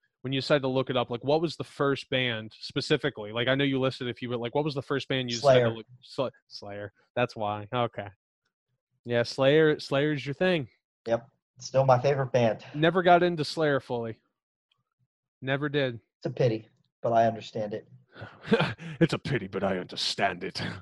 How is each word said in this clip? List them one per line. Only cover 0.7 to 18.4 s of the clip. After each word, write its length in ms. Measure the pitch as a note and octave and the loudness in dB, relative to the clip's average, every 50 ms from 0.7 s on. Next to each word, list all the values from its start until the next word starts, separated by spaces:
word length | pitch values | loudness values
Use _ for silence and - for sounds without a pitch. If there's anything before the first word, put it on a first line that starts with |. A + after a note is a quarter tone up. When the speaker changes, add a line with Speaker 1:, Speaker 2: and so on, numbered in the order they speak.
| C3 C3 C3 - | 0 0 0 0
Speaker 1:
it 80 | C3+ B2 | 0 -2
up, 120 | A#2+ - | -2 -2
like, 140 | B2 A#2+ - | -4 -6 0
what 180 | C3 D3 D#3+ | 0 0 2
was 140 | E3+ E3 - | 0 -2 -6
the 80 | - C3 | -6 -14
first 460 | - - - D3 C#3 C#3 A#2+ - - | -10 -4 -2 0 0 0 -2 -4 -4
band 420 | C3+ C3 B2+ B2 A#2 A2 A2 G#2+ - - | -2 -2 0 -2 -2 -4 -8 -12 -16 -16
specifically? 720 | - - - - - - D#3 C#3+ - D3 - - G#2+ G#2 | -14 -8 -6 -4 0 0 0 0 0 -2 -6 -6 -10 -8
Like, 160 | G#2+ A#2 A#2+ B2 | -4 -2 0 0
I 80 | C3 | 2
know 80 | C3+ C#3+ | 2 2
you 160 | C#3 C3+ C3 | 0 0 0
listed 300 | C3 C3 B2 - C3 B2 | 0 0 -2 -4 -6 -8
a 40 | A#2 | -8
few, 160 | - - A#2+ | -8 -6 -6
but, 120 | B2 A#2+ | -6 -4
like, 120 | A#2 A#2+ - | -4 -4 -2
what 100 | C#3+ D3 | -2 -2
was 100 | D#3 C3+ | -2 -4
the 60 | C#3 | -6
first 260 | C3 - D3 C3+ - - | -4 -4 -4 -4 -2 -2
band 220 | C#3 C3 B2+ A#2+ | -4 -4 -2 -4
you 80 | A#2+ A#2 | -4 0
decided 220 | B2+ C#3+ C3 B2+ | 4 6 6 6
to 40 | A#2+ A2+ | 6 4
Speaker 2:
Slayer. 80 | A2+ A2+ | 0 -4
Speaker 1:
look, 80 | A2 _ - - | -10 _ -20 -20
Sl-, 260 | _ - - - C3+ A#2+ - _ _ _ | _ -14 -6 -4 -4 -4 -6 _ _ _
Slayer. 420 | - - - G#2 G2+ G2+ G#2 G2+ _ _ _ _ - | -20 -16 -14 -12 -10 -10 -10 -12 _ _ _ _ -4
That's 180 | B2 B2 B2 - | -2 -2 -2 -2
why. 320 | A#2 G#2+ G#2 G#2 G#2 G#2 G#2 - | -4 -4 -4 -4 -4 -8 -6 -4
Okay. 340 | B2 A#2+ A2+ - - G2+ G2+ F#2+ _ _ _ _ _ _ _ _ _ _ _ _ _ _ _ _ _ - | -2 -2 -2 -4 -8 -12 -12 -14 _ _ _ _ _ _ _ _ _ _ _ _ _ _ _ _ _ -8
Yeah, 180 | A#2 A#2+ A#2+ A#2+ | -2 0 0 0
Slayer, 560 | - - - C3+ C3+ C#3+ D#3+ D#3+ D#3 D3+ - | -2 0 2 4 4 6 6 6 4 4 0
Slayer's 460 | - - D3 C#3 C#3+ D3+ D3+ C#3+ A#2+ | -2 -4 -2 0 0 0 -2 -4 -6
your 80 | C3+ C#3 | -6 -4
thing. 320 | - F3+ F#3 F3+ E3 C3 - _ _ _ _ _ _ - A2+ | 0 0 0 2 0 -2 -6 _ _ _ _ _ _ -4 -2
Speaker 2:
Yep. 180 | A2+ A#2 - - _ _ _ _ _ - | -2 -2 -2 -6 _ _ _ _ _ -18
Still 260 | - - - C3 C3+ | -10 -2 2 2 6
my 140 | C3 B2+ B2 | 6 6 4
favorite 340 | B2 C#3 D3 C3+ C3+ B2+ - | 4 2 2 0 0 0 2
band. 320 | B2+ A#2+ A2+ G#2 - - - - | 4 4 4 2 0 -6 -10 -4
Speaker 1:
Never 280 | D3 D#3 E3 E3+ F#3+ F3 | 2 2 2 4 4 6
got 200 | F3+ F3 F3 F3 | 6 6 6 6
into 220 | F3+ F3 D#3 D3 | 4 0 -2 -4
Slayer 340 | - - E3 D#3+ D3 C#3+ C3 | -4 -2 0 0 2 2 0
fully. 380 | - - C3 A#2+ A#2 A2+ A2 - _ _ _ _ _ _ _ _ _ _ _ _ _ _ _ _ _ _ _ _ _ _ _ - | -2 -4 -6 -6 -6 -6 -10 -12 _ _ _ _ _ _ _ _ _ _ _ _ _ _ _ _ _ _ _ _ _ _ _ -10
Never 280 | - C3 C3+ C#3 C#3+ D3 | -4 -2 -2 -2 -2 0
did. 260 | C#3+ D3 C#3 C3 A#2+ A2+ _ _ _ _ | 0 0 0 0 -2 -6 _ _ _ _
Speaker 2:
It's 60 | - | -8
a 40 | - | -6
pity, 380 | B2 - C#3 A#2+ A2 A2 - _ _ _ _ _ _ _ | -2 2 2 2 2 0 -6 _ _ _ _ _ _ _
but 120 | - B2 A2+ | -2 2 4
I 120 | A2+ A#2 | 4 4
understand 480 | A2+ A2 G#2+ G#2 - - A#2 G#2+ G#2 G#2+ | 4 2 -2 -8 -10 -8 -6 -6 -6 -6
it. 140 | G#2 - _ - - _ _ - - A2 - - - | -10 -12 _ -20 -20 _ _ -20 -18 -18 -18 -18 -10